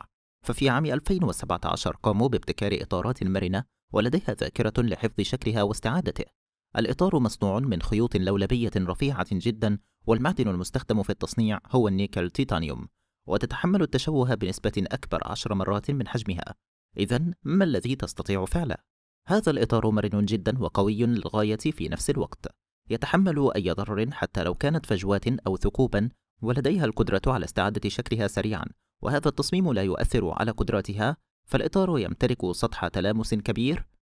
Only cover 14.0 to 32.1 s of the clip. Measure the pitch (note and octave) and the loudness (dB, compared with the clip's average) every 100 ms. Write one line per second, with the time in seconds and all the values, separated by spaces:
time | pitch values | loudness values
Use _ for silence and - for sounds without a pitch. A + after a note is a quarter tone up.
14 | - D3+ B2 A2 F#2+ - G#2+ G#2 F#2 - | 0 0 2 0 -2 -4 -4 -2 -2 -4
15 | - E2+ - G2+ - G2+ F#2 G#2 - C#3+ | -4 -4 -4 -6 -4 -2 -2 -2 -2 -4
16 | A#2 A#2+ G2+ E2+ - - _ _ _ - | -2 -4 -4 -6 -8 -14 _ _ _ -4
17 | G2+ B2 E3+ F3 C#3 F3+ F#3 G#2 A#2+ C3 | 0 0 0 -4 0 2 2 2 -2 -4
18 | A2 - - G2 F#2 E3+ D#3 D#2+ _ _ | -6 -6 -2 -2 0 -2 -2 -6 _ _
19 | _ _ - G3+ A3 C#3+ A2+ A#2 A2 G#2+ | _ _ 0 2 2 2 2 2 2 2
20 | G#2 G#2 G2+ G#2+ F#2 B2+ F#2 - G2+ G#2+ | 2 2 2 0 0 -2 0 2 2 2
21 | A#2 A#2 E2 G#2+ G#2+ A2 D3+ - D#2+ - | 2 0 0 0 0 0 -2 -2 -4 -4
22 | - C#3+ D#2 - - - _ _ - A2+ | -2 0 -2 -6 -14 -16 _ _ -6 -4
23 | - F3+ F#3+ D3 C3 G#2 F#2 E2 G2+ G#2 | 0 4 4 4 2 2 0 0 -2 -2
24 | A#2 - G2 - F2 F2 C#3+ D#3+ - G2 | -2 -2 -4 -2 -2 0 0 0 0 -2
25 | F#2+ G2 - C3 - F#2 G2+ - C3 G2+ | 0 0 0 -2 -2 0 0 2 2 2
26 | A#2 - _ - A2 B2+ C3+ F#3+ C3+ - | 0 -4 _ -6 -2 2 2 2 2 2
27 | F#2+ F#2+ - B2+ D#2+ - F#2+ G#2 G#2 - | 2 2 2 0 -2 0 0 0 -2 -4
28 | - A2+ G2+ - G2+ G2 - - _ _ | -2 0 0 0 -2 -2 -6 -12 _ _
29 | - D3 D#3 C3+ - F3+ F3+ A2 F#2+ E2+ | -2 0 0 0 0 2 2 2 2 2
30 | A#2 B2 F2+ - A2+ G#2+ G#2+ G#2 F#2+ G2+ | 2 2 0 0 -2 0 0 -2 -2 -2
31 | A2 D#3 _ _ - C3 - G3 F#3 D#3 | -2 -2 _ _ -2 0 2 2 2 0
32 | F#2 | -2